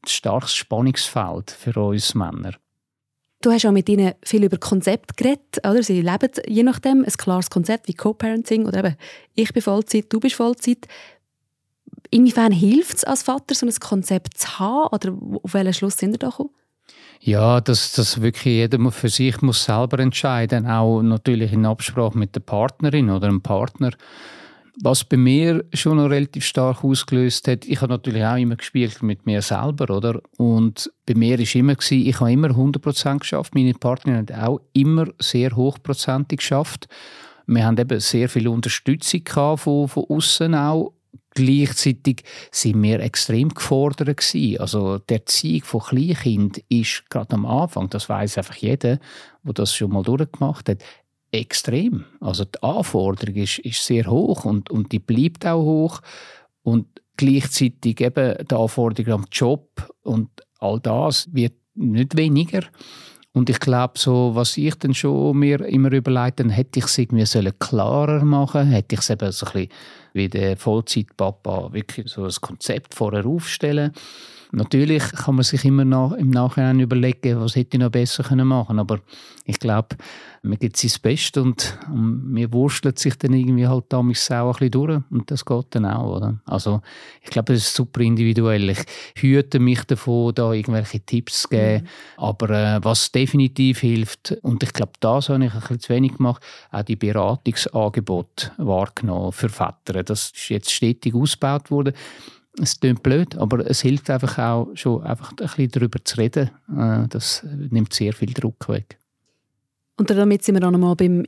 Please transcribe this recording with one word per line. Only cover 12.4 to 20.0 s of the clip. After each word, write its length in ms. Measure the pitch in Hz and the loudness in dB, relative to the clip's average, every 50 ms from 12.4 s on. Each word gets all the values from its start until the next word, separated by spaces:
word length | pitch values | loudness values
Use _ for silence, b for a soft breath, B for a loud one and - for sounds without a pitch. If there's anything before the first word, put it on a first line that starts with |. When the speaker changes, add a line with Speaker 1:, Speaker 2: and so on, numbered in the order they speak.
| 226 220 | 4 4
Speaker 2:
hilft's 520 | 190 165 202 196 247 311 370 - - - - | 4 4 4 6 6 4 4 2 -2 -4 -2
als 200 | - 269 - - | -2 -2 -2 -2
Vater, 300 | 262 254 277 - - 277 | -2 -4 -4 -4 -4 -4
so 120 | - 247 | -2 -2
ein 60 | 233 - | -2 -2
Konzept 640 | - - - 208 190 180 - 190 180 - - - | -4 -4 -2 -2 -2 0 0 -2 -2 -2 -6 -8
zu 200 | - - - - - | -8 -8 -8 -4 -4
haben 280 | 190 208 254 294 311 - 220 | -4 -2 0 0 0 0 0
oder 180 | - - 185 185 | -2 -4 -6 -6
wo-, 280 | 196 - - 196 - - | -8 -8 -8 -8 -8 -6
auf 100 | 180 - | -2 0
welchen 200 | 196 190 190 175 | 0 2 2 0
Schluss 240 | - 196 196 - | 0 -2 -4 -2
sind 160 | - 185 208 220 | -2 -2 -2 -2
ihr 40 | - | -2
da 100 | 262 247 | -4 -6
gekommen? 220 | - - 294 285 - _ _ _ _ _ b b b b b b b b | -4 -6 -8 -8 -10 _ _ _ _ _ b b b b b b b b
Speaker 1:
Ja, 420 | - - 104 104 110 117 123 123 | 0 2 4 4 6 6 4 4
dass, 300 | 113 139 117 - - - - | 4 2 2 0 0 -2 0
dass 280 | - 107 - - 117 | 0 0 0 0 0
wirklich 240 | 110 120 - - - 127 117 | 0 0 0 0 0 2 2
jeder 220 | 113 117 113 131 | 4 2 2 2
mu-, 140 | 113 123 127 | 2 2 0
für 180 | - - - 110 | 0 0 -2 -2
sich 320 | - - 131 131 113 - | 0 2 0 0 0 2
muss 220 | 143 127 113 - - | 0 2 2 0 0
selber 360 | - 107 113 127 123 143 | 0 0 0 0 0 0
entscheiden, 640 | 123 | 0